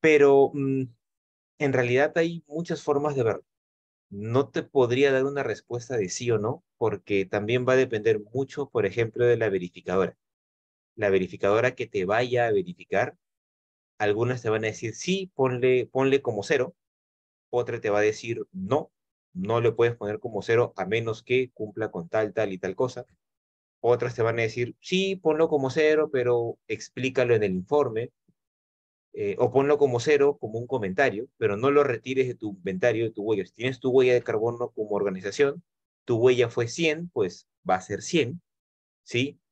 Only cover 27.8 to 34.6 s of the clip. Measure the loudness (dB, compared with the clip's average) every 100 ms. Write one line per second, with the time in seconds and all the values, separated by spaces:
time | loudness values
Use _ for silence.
27.8 | 2 -2 -8 _ _ _ _ _ _ _
28.8 | _ _ _ -6 -4 0 2 2 4 4
29.8 | 4 2 2 4 4 2 -6 -8 -6 -4
30.8 | -4 0 0 0 -10 _ -2 0 2 4
31.8 | 4 0 -4 -2 -2 -2 -10 -8 -8 0
32.8 | 0 0 -4 -4 -2 -2 -2 _ -8 -4
33.8 | 2 4 4 4 2 -2 -2 -2